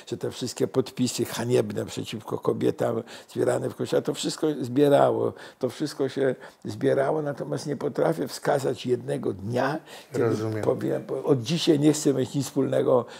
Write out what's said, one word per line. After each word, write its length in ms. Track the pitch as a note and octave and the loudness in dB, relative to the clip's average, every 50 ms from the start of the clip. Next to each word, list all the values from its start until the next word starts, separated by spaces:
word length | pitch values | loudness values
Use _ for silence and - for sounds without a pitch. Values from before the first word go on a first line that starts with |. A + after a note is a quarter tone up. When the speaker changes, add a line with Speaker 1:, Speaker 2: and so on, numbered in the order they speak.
| - | -10
Speaker 1:
że 100 | - A#2+ | -10 -8
te 140 | F#2+ - A#2 | -6 -6 -6
wszystkie 360 | A2 - C3 A2+ - - B2 | -6 -6 -6 -6 -2 -2 -2
podpisy 580 | - - C3 B2+ - - - B2+ A#2+ - - A#2 | 0 2 0 0 0 0 -2 0 0 0 -2 -4
haniebne 600 | - - - A#2 A#2+ B2 B2 A2+ G#2 G#2+ A2 A2 | -2 -4 -4 0 2 4 2 2 2 -2 -6 -6
przeciwko 520 | G2+ - A#2 A2 - - G#2+ - - A#2+ | -6 -6 -8 -8 -6 -8 -10 -8 -6 -6
kobietom 640 | A#2+ - - A#2 A2+ B2 B2 A#2 - B2 B2 A#2 A2+ - - - - - - | -4 0 0 0 2 2 0 0 0 0 -2 -2 -2 -6 -8 -12 -18 -16 -8
zbierane 400 | - A#2+ B2 A#2+ B2 B2 B2+ A#2+ | -2 0 0 2 2 0 -2 -4
w 60 | A2+ | -4
Kościołach, 300 | - B2 A#2 - C#3 C3+ | -4 -4 0 0 0 0
to 80 | D#3 C#3+ | 0 -4
wszystko 340 | - - - - - - D#3 D3 - | -4 -4 -6 -4 -2 -2 -2 -2 -2
zbierało, 720 | C#3 A#2+ B2 C#3 C#3+ C#3+ C#3+ C#3 C3 B2+ A#2 A2 A#2 A#2 A#2 - - - - - | -4 0 4 4 6 8 8 8 8 6 4 2 0 -2 -2 -6 -14 -18 -8 -4
to 100 | - B2 | -4 -4
wszystko 400 | - - D#3 C#3+ - - C#3 C3 | -2 -2 -6 -4 -2 -2 -2 -2
się 260 | - C3+ C3+ C3 B2 - - - - _ - | 0 0 0 0 0 -2 -8 -20 -18 _ -12
zbierało, 560 | G#2+ G#2 A2 A#2+ C3+ C3 C3+ C3+ C#3+ D#3 D#3 | -10 -6 0 0 2 2 2 2 0 0 -2
natomiast 460 | D3 C#3+ C#3+ - D3+ D3 D3 C#3 - | -2 -4 -6 -6 -6 -6 -6 -6 -4
nie 80 | D3+ C#3 | -6 -6
potrafię 520 | - - D3 B2 - C#3+ E3 D#3+ E3 F3 | -4 -4 -4 0 0 2 2 2 0 -4
wskazać 580 | D3+ - - - D3+ C#3+ C#3+ B2+ C#3 C3 - - | -6 -6 -4 0 0 0 2 0 -2 -4 -2 -2
jednego 480 | B2+ B2 A#2+ A#2 C3+ C#3+ C3+ A#2 A#2+ G#2 | -2 -2 -2 -2 -4 -4 -4 -2 -4 -4
dnia, 460 | F2+ F#2+ G#2+ A#2+ B2 - - D3+ - - - - - - - | -4 -4 -4 -2 0 0 0 -2 -4 -8 -12 -18 -18 -14 -6
kiedy 120 | C3 - A#2+ | -2 0 2
Speaker 2:
Rozumiem. 380 | A2+ A2 G#2+ A2 A2 A2 A2 - | 2 2 0 -2 -2 -2 -2 0
Speaker 1:
powiem, 400 | B2 C3 - - C#3+ C3+ C3+ - - C#3 C3+ - | 0 0 0 0 -2 -2 -2 -4 -6 -6 -2 2
od 180 | D#3+ C#3+ B2 | 2 2 2
dzisiaj 380 | A2+ A2 E3+ D#3+ - - D#3 C#3 | 0 -2 -2 0 4 4 4 6
nie 140 | D3 D#3 C#3+ | 6 4 4
chcę 200 | D3+ - D3+ C3 | 4 2 2 2
mieć 220 | C3+ B2+ - - | 2 0 -2 -2
nic 100 | C#3+ C3 | -4 -4
wspólnego 600 | - - C#3+ C3 C#3 C3 C3 C3 C3+ C3 B2 A#2 - - | -2 0 0 0 2 2 2 4 4 4 4 2 0 -8